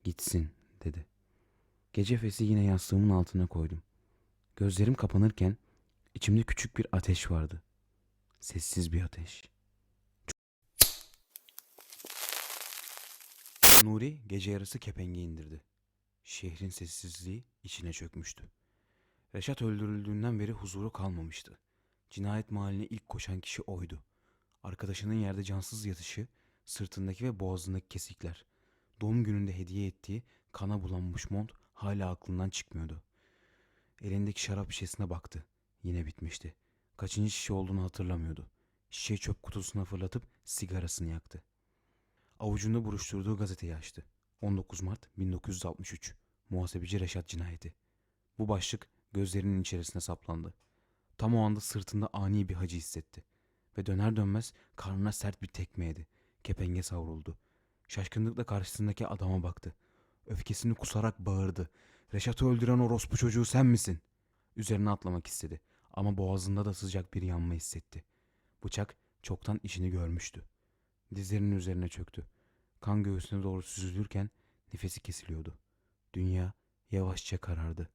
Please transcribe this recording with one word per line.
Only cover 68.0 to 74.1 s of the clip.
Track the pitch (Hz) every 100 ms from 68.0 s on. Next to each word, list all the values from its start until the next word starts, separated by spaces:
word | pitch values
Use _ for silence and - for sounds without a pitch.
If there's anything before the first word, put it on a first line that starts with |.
| - _ _ _ _ _
Bıçak | 101 - 104 - _ _
çoktan | - 92 - 107
işini | 101 90 92
görmüştü. | 90 85 87 - - - _ _ _ _ _ _ 98
Dizlerinin | 95 101 101 98
üzerine | 90 90 90
çöktü. | - 90 - - _ _ _ _ _
Kan | - 104
göğsüne | 101 95 87 101
doğru | 98 92
süzülürken | - - 92 90 104